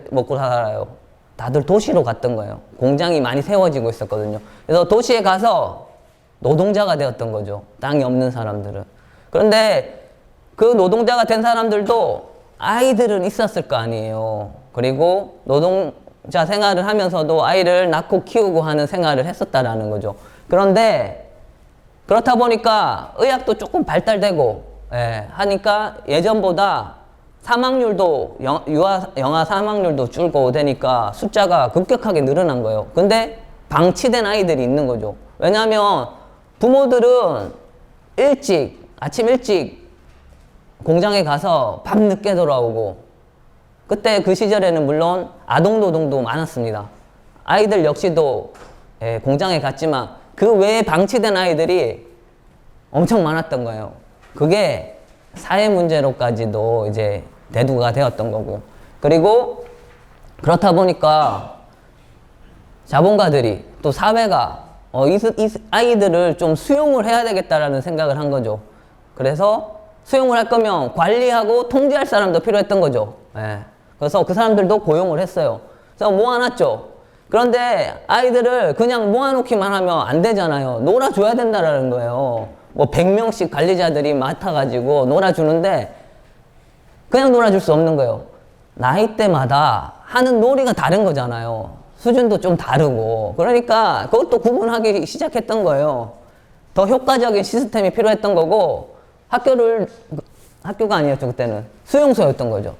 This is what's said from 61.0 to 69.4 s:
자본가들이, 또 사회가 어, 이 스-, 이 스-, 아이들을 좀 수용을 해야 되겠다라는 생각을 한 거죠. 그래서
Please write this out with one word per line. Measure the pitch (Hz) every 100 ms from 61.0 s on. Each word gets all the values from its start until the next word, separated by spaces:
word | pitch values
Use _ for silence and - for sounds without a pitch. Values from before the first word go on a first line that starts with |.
| 156 151 135 101 - - - - _ _ - - - - - - - - -
자본가들이, | 139 185 208 180 143 117 95 - -
또 | 151
사회가 | - 208 226 220 156 95 - - - -
어, | 123 139
이 | 202
스-, | 226 220
이 | 214
스-, | - -
아이들을 | 208 240 220 196 170 175 -
좀 | 165 160
수용을 | - 285 302 262 214
해야 | 233
되겠다라는 | 226 190 - 156 147 135
생각을 | 175 160 151 139
한 | 147
거죠. | 139 110 107 - - _ _ _ -
그래서 | 131 156